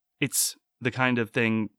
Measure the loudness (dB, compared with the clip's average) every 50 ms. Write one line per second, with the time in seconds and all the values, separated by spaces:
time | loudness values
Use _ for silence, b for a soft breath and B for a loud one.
0 | _ _ _ -4 -4 -2 0 -2 -2 -2 -4 _ _ _ _ -6 -6 -4 -2 0
1 | 0 2 2 2 0 0 0 0 2 2 2 0 -2 -4 _